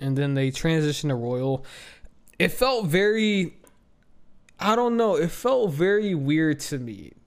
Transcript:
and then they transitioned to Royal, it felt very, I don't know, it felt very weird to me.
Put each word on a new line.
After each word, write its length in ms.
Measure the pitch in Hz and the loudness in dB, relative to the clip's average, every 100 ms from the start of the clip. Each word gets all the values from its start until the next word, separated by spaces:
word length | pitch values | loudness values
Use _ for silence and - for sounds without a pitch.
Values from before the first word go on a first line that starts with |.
and 160 | 135 135 | -2 0
then 160 | 143 | 0
they 180 | 139 135 | 0 0
transitioned 600 | 131 165 160 151 139 151 | 0 0 2 0 -2 -2
to 40 | |
Royal, 520 | 123 120 123 135 131 - - - - - - - - | -2 -2 -2 -2 -2 -6 -18 -20 -20 -20 -20 -14 -2
it 100 | 185 | -2
felt 340 | - 254 247 185 | 2 2 2 2
very, 640 | 180 208 220 214 202 170 - - _ _ _ _ - - - - - | 2 4 2 2 2 -2 -6 -20 _ _ _ _ -20 -20 -20 -20 -4
I 160 | 190 | 0
don't 220 | 226 240 233 | 2 2 2
know, 200 | 220 160 | 2 2
it 140 | 170 | 0
felt 420 | - 247 262 208 | -2 0 2 0
very 420 | 143 185 208 208 | 0 2 2 0
weird 440 | 170 135 156 160 143 | -2 0 2 2 0
to 180 | - 139 | -4 -8
me. 340 | 120 98 78 - | -8 -12 -18 -20